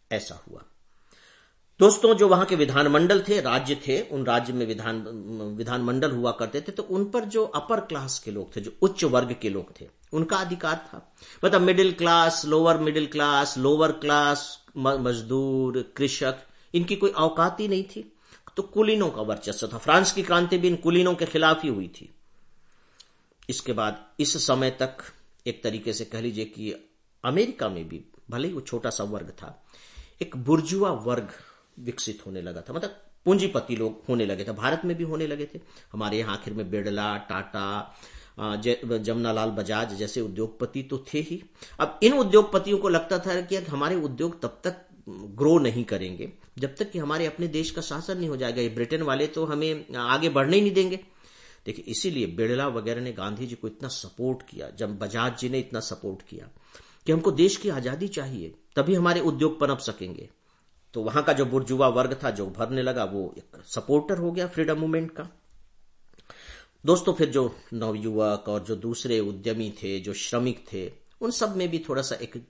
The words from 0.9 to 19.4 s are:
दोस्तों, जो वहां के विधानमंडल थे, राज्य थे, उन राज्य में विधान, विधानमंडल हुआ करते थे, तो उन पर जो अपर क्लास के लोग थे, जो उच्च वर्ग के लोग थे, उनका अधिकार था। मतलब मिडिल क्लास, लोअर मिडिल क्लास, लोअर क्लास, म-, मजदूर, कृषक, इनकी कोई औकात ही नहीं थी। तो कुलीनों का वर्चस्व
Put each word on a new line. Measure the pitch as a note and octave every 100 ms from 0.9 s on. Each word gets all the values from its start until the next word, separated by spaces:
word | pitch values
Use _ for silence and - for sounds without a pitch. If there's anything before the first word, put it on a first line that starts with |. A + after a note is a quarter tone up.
| _ _ _ _ _ _ _ _ -
दोस्तों, | G#3 G#3 A3+ G#3
जो | G3+
वहां | F3+ F#3
के | F3
विधानमंडल | C#3 C3 D3 D3+ F3 G3 G3
थे, | G#3
राज्य | B2+ B2+ C3+ C#3+
थे, | - C#3
उन | - C#3 B2
राज्य | A#2+ A#2+
में | B2 A2+
विधान, | G#2 A2+ A2+ G#2 A2+ G2 A2 G#2 G#2+
विधानमंडल | A#2 B2 A#2+ C3 D3
हुआ | B2 A#2+
करते | - A2 C#3+
थे, | -
तो | G3
उन | G3 F#3+ G3+
पर | A#3+ G#3+
जो | A3 G#3+
अपर | D3 D3 A3
क्लास | G3+ D3 C3 -
के | A2
लोग | G#2 F#2 A2+
थे, |
जो | G#2 -
उच्च | F#3+ G3
वर्ग | D3+ B2 B2 A#2+
के | A2
लोग | G2 - -
थे, | - _ -
उनका | D3+ E3 F#3+
अधिकार | F3+ F3 D#3+ D#3+
था। | - C#3 - _ - - F#3
मतलब | G3
मिडिल | F3+ F3+ F#3+
क्लास, | F3 E3+ E3+ E3 D#3+ D3
लोअर | D#3 E3 D#3+
मिडिल | D#3 D3+ D3+
क्लास, | D3+ D3 C#3+ C#3+ C3
लोअर | C3+ D3+ D#3
क्लास, | D#3 D3 D3 D3 C#3+ - - _ C3
म-, | C3+ C#3
मजदूर, | B2 A#2 A2+ C3+ C3+ C3 C3 B2 A#2 -
कृषक, | C#3 - C3 C3 - - _ E3+
इनकी | F3 G3
कोई | G3
औकात | F3 D#3+ D#3+ F3 F3+
ही | G#3+
नहीं | F#3+
थी। | F#3+ A3 G#3+ _ _ - - -
तो |
कुलीनों | G3 G#3 A3 G#3+ F3
का | A2+
वर्चस्व | G#2+ G#2